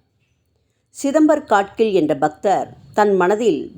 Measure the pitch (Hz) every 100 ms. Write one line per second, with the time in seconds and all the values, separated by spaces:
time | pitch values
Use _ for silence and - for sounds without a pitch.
0 | _ _ _ _ _ _ _ _ _ -
1 | 277 285 311 294 - 208 196 - 220 190
2 | 151 147 151 - 208 170 123 - - -
3 | 208 196 180 208 233 147 -